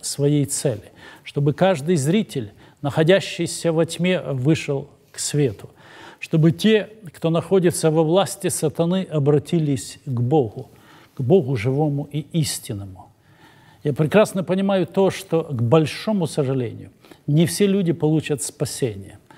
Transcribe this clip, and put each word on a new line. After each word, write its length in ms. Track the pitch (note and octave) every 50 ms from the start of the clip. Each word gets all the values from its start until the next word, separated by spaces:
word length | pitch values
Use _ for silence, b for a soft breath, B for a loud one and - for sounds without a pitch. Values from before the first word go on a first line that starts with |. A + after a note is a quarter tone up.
своей 460 | - - - - C#3+ C#3+ D3 D3 C#3
цели, 460 | - - - - D3 A2+ G2+ - - _ B B B B B B
чтобы 300 | - - D3 C#3+ D3+ C#3
каждый 420 | - F3 F#3+ F#3+ C#3 C3+ D#3+ F#3
зритель, 560 | D3+ C3 D3 F3 A3 G#3 - - C#3+ A2 G2 - b b b b b -
находящийся 920 | C#3+ - D#3 D#3+ D#3+ F#3+ F#3 - - - - E3+ E3 - - - E3+ D#3+
во 140 | D#3+ E3
тьме, 340 | D#3+ - - E3+ F3+ F#3 D#3+
вышел 720 | - D3 C#3 B2+ B2 D3+ D#3+ - - - C#3+ C3+ C#3 - - _ _ _ -
к 80 | -
свету, 500 | - - - D3 D3 B2 G2 - - - _ B B B B B B B B B
чтобы 340 | - - - D#3+ D#3 E3 D#3+
те, 380 | - - G#3+ A3 G#3+ F#3+ - - - - E3 -
кто 160 | - - E3
находится 600 | E3 F3 - - G3 G3 F3 E3+ - - - D#3+
во 120 | D3+ E3 D#3+
власти 460 | D#3 E3+ F#3+ F#3 - - - - F3
сатаны, 560 | - - - D3+ - - E3 E3+ F#3 F#3+ F3+ -
обратились 880 | D#3 D#3 C#3 D3 D3 C#3+ - - F3 E3+ D#3 C#3+ C#3 B2 - - - - -
к 160 | D3 B2+ A#2
Богу, 480 | A#2+ A#2+ D#3 D#3 B2 G#2 - B2+ A#2+ - b b b b b b b b b
к 80 | - C3
Богу 340 | A#2 E3+ G3 C3+ A#2+ C#3+
живому 500 | A2 G2 C3 C3 C#3+ D#3 D3+ C#3+ C#3 - - -
и 140 | D3+ D3+ - -
истинному. 760 | E3+ D3+ - - - - - A#2 G2 G2 G2 F#2+ F#2 - - _ b b b b b b b b b b b b b b
Я 120 | D3 C3
прекрасно 500 | - C3 - - G3+ G#3+ - - F#3+ F3
понимаю 420 | - F#3 F#3+ G3 G3 G3 F#3+ E3+
то, 220 | - - G3 G3 F3+
что, 360 | - - - - E3 E3 D#3
к 180 | - C#3+ A2+ A#2+
большому 640 | A#2 D#3+ E3 D#3 - - - - A3 A3 G3 E3
сожалению, 640 | C#3+ - - C#3+ B2+ C3+ C3 B2 G#2+ G#2 G#2 - - - B B B B B B
не 200 | - C#3+ D#3 E3+
все 200 | D#3 E3+ - G3+
люди 260 | G3 F#3+ G3+ F#3+ E3 D3+
получат 500 | E3 D3+ D#3 D#3 D#3 - - D3+ C#3 -
спасение. 760 | - - - D3 - - - C#3 A#2+ G2+ F#2+ F#2+ - - - _ B B